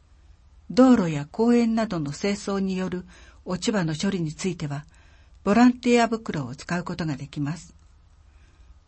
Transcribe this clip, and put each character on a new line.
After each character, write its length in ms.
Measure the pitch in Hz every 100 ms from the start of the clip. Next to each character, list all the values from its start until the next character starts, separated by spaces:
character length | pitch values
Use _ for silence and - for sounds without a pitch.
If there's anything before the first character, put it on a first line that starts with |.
| _ _ - _ _ _ -
道 280 | 175 262 240
路 120 | 170
や 200 | 151 143
公 240 | - 233
園 220 | 240 233 226
な 100 | 220
ど 140 | 180
の 100 | 143
清 220 | 143 202
掃 260 | 202 - 196
に 180 | 190 185
よ 120 | 185
る 180 | 180 185 - - -
落 180 | - 180
ち 80 | 233
葉 140 | 220
の 100 | 160
処 160 | 156 196
理 100 | 190
に 120 | 160
つ 160 | 156 190
い 80 | 175
て 100 | 151
は、 200 | 143 - - _ - _ -
ボ 100 | -
ラ 120 | 208 247
ン 80 |
テ 160 | 247 240
ィ 120 | 240
ア 60 | 226
袋 380 | 226 - 175 123
を 100 | 143
使 240 | - 175
う 20 |
こ 140 | 175 175
と 100 | 165
が 100 | 131
で 120 | 139
き 120 | -
ま 160 | 143 175
す。 200 | - - - _ _ _ _ - _ _ - -